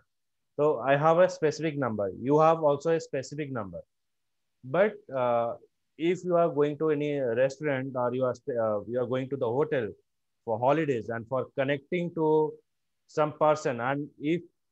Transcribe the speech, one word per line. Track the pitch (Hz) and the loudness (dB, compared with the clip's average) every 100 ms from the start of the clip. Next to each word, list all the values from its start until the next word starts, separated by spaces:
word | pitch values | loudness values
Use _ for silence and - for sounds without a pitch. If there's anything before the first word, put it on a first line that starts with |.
| _ _ _ _ _ - | _ _ _ _ _ 0
so | 151 131 | 0 2
I | 127 143 | 2 4
have | 156 165 | 4 6
a | 180 | 4
specific | 180 151 147 160 143 | 2 -2 0 -4 -2
number. | 123 107 98 87 | -2 -2 -4 -4
You | 120 151 | 2 4
have | 160 160 | 6 4
also | 151 143 165 | 2 2 0
a | 165 | -2
specific | 160 139 127 147 143 | -2 -8 -8 -10 -8
number. | 127 98 85 - _ _ _ _ _ _ _ | -6 -8 -12 -16 _ _ _ _ _ _ _
But, | 131 160 214 - - 135 | -4 2 2 0 -8 -2
uh, | 123 117 117 - _ _ _ - | 2 2 0 -6 _ _ _ -4
if | 165 180 | -2 0
you | 175 170 | 0 2
are | 170 | 2
going | 143 147 147 | 2 0 0
to | 156 | 0
any | 147 147 143 | 0 0 -2
restaurant | 127 117 135 135 151 131 135 127 | -2 2 0 0 -2 -2 -4 -2
or | 123 | -2
you | 127 127 | 0 -2
are | 117 | -2
st-, | - 120 | -4 -2
uh, | 110 104 98 | 0 -2 -2
you | 123 | -4
are | 117 | -2
going | 127 131 | -2 -4
to | 135 | -4
the | 120 | -2
hotel | 123 156 143 101 - _ _ _ _ 117 | 0 0 -2 -4 -8 _ _ _ _ -6
for | 110 | 0
holidays | 123 156 147 120 110 | 2 2 0 -2 -4
and | 117 113 | -8 -4
for | 131 120 - | -6 -4 -4
connecting | 135 143 - 180 175 | -2 -4 -4 -6 -4
to | 170 156 156 151 151 _ _ _ _ _ | -2 2 2 0 -4 _ _ _ _ _
some | 156 151 | -2 -2
person, | - 151 151 151 120 | 2 2 4 0 -2
and | 123 143 147 - | -2 -4 -6 -6
if | 147 175 - _ _ | -4 -4 -6 _ _